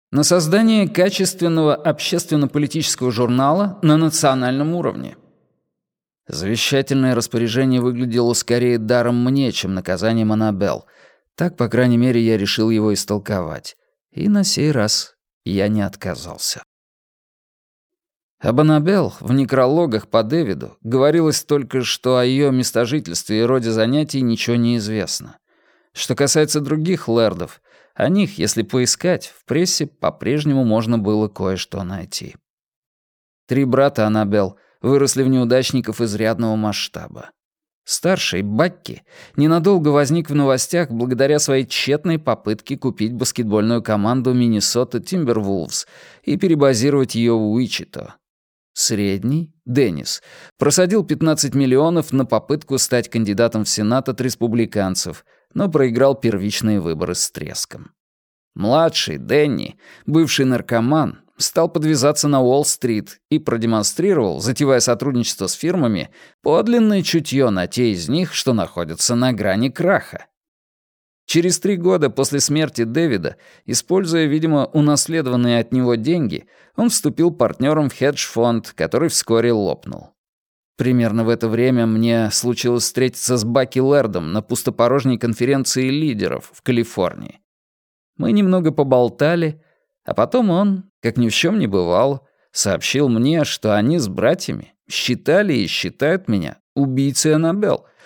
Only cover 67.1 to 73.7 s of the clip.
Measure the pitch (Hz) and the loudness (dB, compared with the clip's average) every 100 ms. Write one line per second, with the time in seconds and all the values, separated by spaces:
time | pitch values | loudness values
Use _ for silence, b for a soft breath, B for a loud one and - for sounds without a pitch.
67.1 | 170 - 135 127 92 90 123 120 92 82 | -2 -2 0 2 0 -2 0 0 0 -2
68.1 | 151 185 - - 117 82 - 82 82 - | -2 -2 -4 -2 0 -2 -4 -8 -4 -2
69.1 | 120 127 110 95 95 131 - 170 196 - | 0 0 0 0 0 -2 0 0 0 -2
70.1 | - - _ _ _ _ _ _ _ _ | -16 -20 _ _ _ _ _ _ _ _
71.1 | _ - 165 175 170 190 190 175 185 143 | _ -2 0 0 0 -2 0 2 2 0
72.1 | 120 135 143 - 147 156 - 113 131 165 | 0 -2 -2 0 0 -2 -2 -2 0 0
73.1 | 104 76 - b b - | 0 -4 -10 b b -6